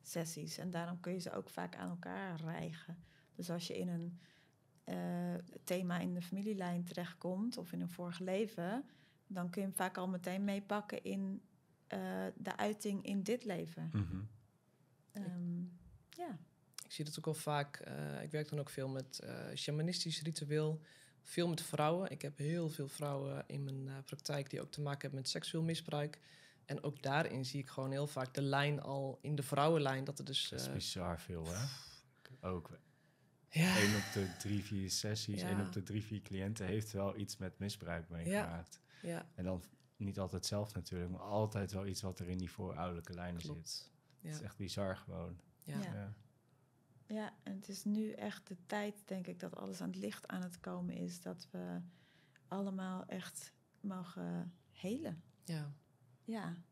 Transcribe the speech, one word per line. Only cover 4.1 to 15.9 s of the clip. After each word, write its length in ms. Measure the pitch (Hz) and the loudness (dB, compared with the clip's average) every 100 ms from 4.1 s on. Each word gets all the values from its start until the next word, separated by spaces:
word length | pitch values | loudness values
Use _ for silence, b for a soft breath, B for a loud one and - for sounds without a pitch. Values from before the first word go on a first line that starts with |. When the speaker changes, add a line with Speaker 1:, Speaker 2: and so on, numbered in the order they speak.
| 175 B B B _ _ - | -6 B B B _ _ -16
Speaker 1:
eh, 500 | - 180 175 175 175 175 175 - | -6 -2 0 0 0 -2 -4 -12
thema 340 | - 180 180 175 | 0 2 2 2
in 160 | 180 | 2
de 80 | 180 | 0
familielijn 640 | 175 190 202 202 180 175 | -2 -2 0 0 2 0
terechtkomt 720 | 175 - 175 - 180 185 233 240 | 0 -2 -4 -2 -2 2 0 0
of 160 | 175 | -4
in 80 | 175 | -2
een 80 | 175 | -2
vorig 280 | - 175 175 | -2 -4 -2
leven, 680 | 185 190 214 190 175 233 285 B B B _ | 2 4 2 2 0 0 -2 B B B _
dan 240 | 190 175 | -2 0
kun 100 | 175 | 2
je 60 | 196 | 0
hem 80 | 190 | 2
vaak 200 | 185 185 | 2 2
al 100 | 185 | 0
meteen 360 | 185 180 190 | 2 2 2
meepakken 580 | 202 196 202 208 208 - | 4 2 2 0 2 -4
in, 380 | 190 196 190 196 - - _ _ _ | 0 0 0 -2 -6 -20 _ _ _
eh, 400 | 196 185 185 190 - | -2 0 0 0 -2
de 200 | - - | -4 2
uiting 480 | 208 214 208 196 | 2 2 0 0
in 180 | - 196 | 2 2
dit 220 | 190 247 | 4 2
leven. 460 | 220 170 165 165 160 | 2 0 -2 -4 0
Speaker 2:
Mhm. 280 | 107 90 90 107 - - _ _ _ _ _ _ | 2 2 0 -4 -8 -20 _ _ _ _ _ _
Speaker 1:
Ehm, 480 | 208 185 180 175 175 180 175 - | -6 -4 -2 0 0 -2 -8 -18